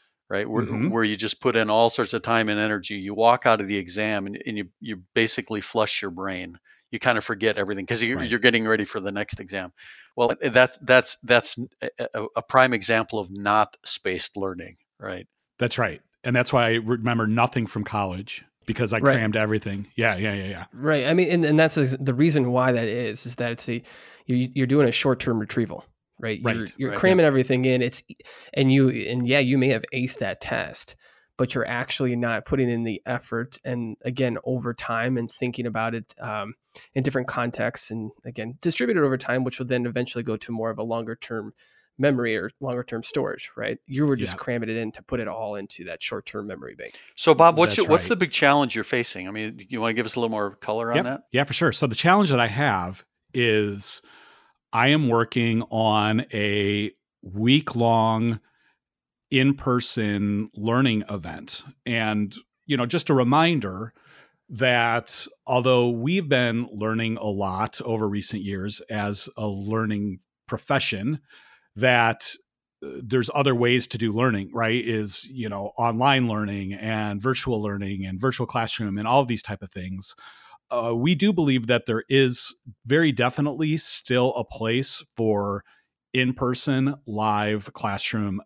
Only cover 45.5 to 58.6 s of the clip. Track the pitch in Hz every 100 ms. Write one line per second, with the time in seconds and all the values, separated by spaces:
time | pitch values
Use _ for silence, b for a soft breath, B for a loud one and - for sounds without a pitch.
45.5 | 104 98 - 87 82 - 104 - 104 104
46.5 | 85 64 - 57 - B B - 143 165
47.5 | 156 185 208 170 147 - 208 175 - 143
48.5 | 143 131 113 - 127 117 92 92 107 107
49.5 | - 98 123 113 113 110 127 117 107 101
50.5 | - - 110 117 135 156 139 - 123 143
51.5 | 135 165 - 135 107 170 202 185 127 117
52.5 | 104 143 95 90 92 - _ _ 127 120
53.5 | 107 104 101 - - - b b b b
54.5 | b _ 113 127 151 135 117 117 123 117
55.5 | 113 117 110 110 107 107 110 - 110 104
56.5 | 104 101 104 104 - _ _ - 101 113
57.5 | 147 147 120 117 113 110 110 117 110 _
58.5 | _